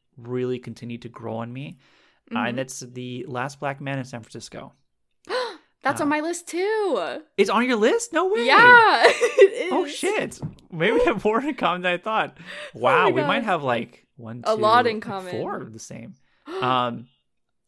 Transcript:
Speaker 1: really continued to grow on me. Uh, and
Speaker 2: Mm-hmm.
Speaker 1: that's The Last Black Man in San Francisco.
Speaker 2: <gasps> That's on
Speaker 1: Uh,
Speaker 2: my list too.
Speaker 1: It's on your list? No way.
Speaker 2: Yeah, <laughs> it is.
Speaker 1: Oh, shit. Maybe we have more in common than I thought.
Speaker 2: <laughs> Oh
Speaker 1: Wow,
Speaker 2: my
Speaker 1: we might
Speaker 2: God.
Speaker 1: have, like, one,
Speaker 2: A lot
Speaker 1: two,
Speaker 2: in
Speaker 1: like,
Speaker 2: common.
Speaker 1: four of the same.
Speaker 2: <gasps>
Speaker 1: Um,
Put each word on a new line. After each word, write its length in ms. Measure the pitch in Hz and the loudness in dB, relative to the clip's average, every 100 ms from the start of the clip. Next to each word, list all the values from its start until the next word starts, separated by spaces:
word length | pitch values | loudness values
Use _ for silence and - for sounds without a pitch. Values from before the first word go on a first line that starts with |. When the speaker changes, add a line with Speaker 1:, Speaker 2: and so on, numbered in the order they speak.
| _ - | _ -20
Speaker 1:
really 440 | 120 123 123 127 | -8 -6 -4 -6
continued 420 | 123 113 120 117 | -10 -14 -12 -12
to 60 | 120 | -14
grow 300 | - 113 110 | -14 -10 -8
on 140 | 117 | -8
me. 260 | 123 151 180 _ _ _ _ _ | -12 -14 -16 _ _ _ _ _
Uh, 60 | 233 | -4
and 80 | 240 | -4
Speaker 2:
Mm-hmm. 60 | 233 | -4
Speaker 1:
that's 200 | 135 - | -8 -10
The 440 | 123 123 127 123 135 | -14 -14 -12 -12 -10
Last 320 | 123 135 - | -8 -8 -6
Black 220 | 143 139 | -8 -8
Man 180 | 139 139 | -8 -8
in 60 | |
San 160 | 127 120 | -8 -12
Francisco. 500 | 110 123 - - 139 _ _ _ _ _ - | -14 -18 -16 -16 -18 _ _ _ _ _ -8
Speaker 2:
<gasps> 560 | 466 480 349 _ _ | -6 -6 -10 _ _
That's 180 | 262 294 | -4 -2
on 60 | 294 | -2
Speaker 1:
Uh, 20 | |
Speaker 2:
my 100 | 302 | -2
list 280 | 311 339 - | -2 -8 -8
too. 720 | 330 392 440 403 233 156 123 - - | -4 -2 -2 -2 -2 -4 -8 -8 -2
Speaker 1:
It's 140 | 196 | 0
on 140 | 208 247 | 2 0
your 100 | 233 | 2
list? 360 | 220 466 - | 2 0 -2
No 140 | 320 370 | -2 0
way. 180 | 440 480 | 0 4
Speaker 2:
Yeah, 560 | 415 480 480 440 311 | 8 10 10 8 6
<laughs> 20 | 247 | 6
it 460 | 554 453 - 392 - 359 | 4 2 6 6 6 -2
is. 60 | |
Speaker 1:
Oh, 140 | - 311 | -2 -2
shit. 540 | - 359 427 - - - - _ | -4 -2 -2 -4 -8 -14 -14 _
Maybe 200 | 165 180 349 | -2 0 4
we 80 | |
have 200 | 494 214 | 2 2
more 160 | 214 220 | 0 0
in 140 | 277 | -2
common 280 | 294 175 180 | -2 -2 0
than 100 | 180 | -2
I 40 | 175 | -2
thought. 400 | 214 220 147 139 175 - | -2 -2 -2 -6 -18 -16
Speaker 2:
<laughs> 180 | - | -14
Oh 40 | - | -2
Speaker 1:
Wow, 240 | 123 285 370 | 4 6 4
Speaker 2:
my 40 | |
Speaker 1:
we 100 | - | 2
might 180 | 185 214 | 0 0
Speaker 2:
God. 40 | 220 | 0
Speaker 1:
have, 160 | 175 | 0
like, 440 | 135 120 - - _ - | 0 -2 -4 -14 _ -20
one, 260 | 113 120 | -14 -8
Speaker 2:
A 100 | 220 | -4
lot 280 | 220 214 240 | 0 4 4
Speaker 1:
two, 60 | 240 | 4
Speaker 2:
in 60 | 220 | -2
Speaker 1:
like, 60 | |
Speaker 2:
common. 260 | 220 196 185 | -6 -10 -8
Speaker 1:
four 260 | 180 339 294 | -8 -8 -8
of 120 | 131 | -12
the 60 | 110 | -16
same. 360 | - 127 117 - _ _ - | -16 -16 -16 -20 _ _ -14
Speaker 2:
<gasps> 0 | 370 | -4
Speaker 1:
Um, 460 | 127 127 123 117 117 _ _ _ _ _ | -2 0 -2 -4 -14 _ _ _ _ _